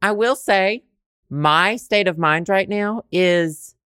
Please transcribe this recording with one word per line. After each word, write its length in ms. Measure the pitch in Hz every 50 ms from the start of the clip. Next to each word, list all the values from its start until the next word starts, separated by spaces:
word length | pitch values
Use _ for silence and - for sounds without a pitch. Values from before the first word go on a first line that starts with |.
I 100 | - 202
will 240 | 214 208 226 240 269
say 500 | 262 - - 208 196 190 196 214 254 - _ _ _ _ _ _ _ _ -
my 460 | 139 143 147 151 151 160 180 196 226
state 320 | 240 - - 214 208 202 185
of 100 | 170 160
mind 320 | 165 151 156 160 170 -
right 180 | 196 196 196 196
now 360 | 202 208 208 208 220 233 - _
is, 640 | - 180 185 180 175 175 170 160 156 - - - - _ _